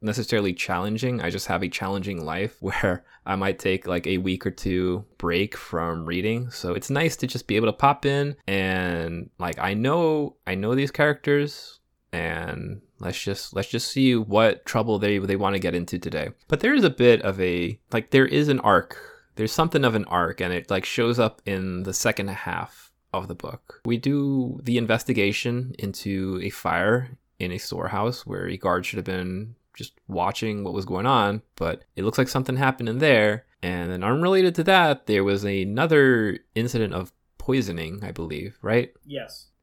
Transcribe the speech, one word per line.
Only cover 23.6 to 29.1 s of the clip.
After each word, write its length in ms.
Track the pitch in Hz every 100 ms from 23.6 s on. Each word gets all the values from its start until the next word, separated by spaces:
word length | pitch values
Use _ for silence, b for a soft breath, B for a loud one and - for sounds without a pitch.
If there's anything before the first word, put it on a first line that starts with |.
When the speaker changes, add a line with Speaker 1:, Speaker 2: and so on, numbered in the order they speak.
| _ - 117
Speaker 1:
We 120 | 120
do 600 | 131 143 139 135 123 127
the 140 | 123 120
investigation 1000 | 113 110 - 110 101 104 120 120 127 -
into 600 | 98 - 101 95 95 92
a 60 | 98
fire 680 | - 85 87 98 120 127 - _ -
in 120 | 90
a 60 | 90
storehouse 680 | - 87 87 101 113 123 -
where 220 | 95 90
a 100 | 92
guard 280 | 92 90 87
should 120 | 98
have 80 |
been 500 | 90